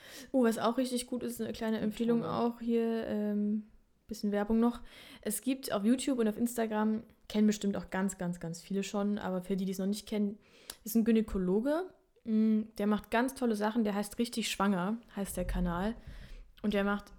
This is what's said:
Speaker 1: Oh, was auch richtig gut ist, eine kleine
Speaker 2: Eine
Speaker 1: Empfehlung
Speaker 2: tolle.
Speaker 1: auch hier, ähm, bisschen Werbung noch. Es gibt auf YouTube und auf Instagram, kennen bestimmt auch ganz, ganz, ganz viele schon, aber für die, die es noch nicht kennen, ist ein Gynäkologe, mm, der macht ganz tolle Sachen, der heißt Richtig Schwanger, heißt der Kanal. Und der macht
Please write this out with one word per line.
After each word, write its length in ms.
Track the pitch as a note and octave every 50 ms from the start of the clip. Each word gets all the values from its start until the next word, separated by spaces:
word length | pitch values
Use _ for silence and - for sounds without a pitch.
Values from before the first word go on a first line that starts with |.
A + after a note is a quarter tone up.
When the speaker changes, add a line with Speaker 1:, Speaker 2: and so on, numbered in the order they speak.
| - - - - C4+ -
Speaker 1:
Oh, 120 | - C4+ A#3+
was 140 | A3+ G#3+ -
auch 180 | A#3 A3+ A#3 C4+
richtig 300 | B3+ B3 B3+ A#3+ A#3+ -
gut 160 | B3+ A#3+ B3
ist, 180 | A#3+ A#3+ -
eine 100 | A3 A3+ A3
kleine 240 | - A3+ A3 A3 G#3+
Speaker 2:
Eine 80 | -
Speaker 1:
Empfehlung 360 | G#3+ G#3+ - A#3 A#3 A#3 A#3
Speaker 2:
tolle. 120 | A#3 - -
Speaker 1:
auch 260 | A3+ A#3 A#3+ A#3 -
hier, 480 | A3+ A#3 A#3 A#3 A3+ A3+ A3+ A3+ A3+ -
ähm, 560 | G#3+ G#3 G#3 G#3 G#3 G#3 G#3 G#3 G#3 G#3+ G#3+ - - - _ _ _ _ _ -
bisschen 240 | G#3+ - - G#3 G3+
Werbung 260 | G3+ G#3 G#3 A3+ A3+
noch. 220 | A#3 A#3+ A#3+ - - - - - - - - -
Es 200 | - - G#3 -
gibt 300 | - B3+ C4+ C4 - -
auf 140 | - G3+ G3
YouTube 340 | A3 B3 C4+ - D4 C#4 A#3+
und 80 | A3+ G#3+
auf 100 | G#3 G#3+
Instagram, 640 | A#3+ A#3+ - - A3+ A3 G#3+ G#3+ G#3+ A3 A3 A3 - - - _ _ -
kennen 180 | - G#3+ G#3+ G#3+
bestimmt 300 | G#3 - - G3+ G3 -
auch 120 | F3 -
ganz, 280 | - F#3 G3 G3 - -
ganz, 240 | F3+ F3 F3 F3
ganz 200 | - E3 E3 -
viele 220 | - - F#3+ G3 G3
schon, 340 | G3 - G3+ G3+ G#3 G#3 G3+
aber 240 | - F#3 F#3 F#3
für 140 | F3+ - G3
die, 80 | F#3 G3
die 60 | F#3+
es 60 | F#3+ F#3+
noch 60 | F#3+ G3
nicht 180 | G#3 G#3 - -
kennen, 300 | A3+ G#3 G#3 G3+ G#3+ - - _ - - - - - - -
ist 120 | A3 -
ein 100 | A3+ A3
Gynäkologe, 840 | A#3 A3 A3 G#3+ - - G3 F#3 F3+ F#3 G#3+ A3+ C#4+ D4+ E4 F#4+ F4+ - _ _ _ _ _ -
mm, 380 | A3+ A3 G#3+ A3 A3 A3 G#3+ G#3+ - - -
der 100 | G3+ G#3
macht 220 | G#3+ G3+ - -
ganz 260 | - A3+ B3 C4+ C4
tolle 200 | - B3+ A#3+ A3
Sachen, 280 | G#3 G#3 G#3+ A3 A#3 A3
der 100 | G#3 G3
heißt 240 | G3+ G#3 - - -
Richtig 320 | A#3+ A#3 - A#3 G#3 -
Schwanger, 460 | - - F#3+ G3+ G3+ F3+ F3 G3 A3 A#3 - - -
heißt 220 | G3+ G3 - - F#3
der 80 | F3+
Kanal. 500 | F3+ - F#3 F3+ F3 E3+ F3 F#3+ G#3+ A#3 - - - - - - - - - - - - -
Und 120 | - G#3+ -
der 100 | G2+ G2
macht 220 | G2+ - G2+ - - -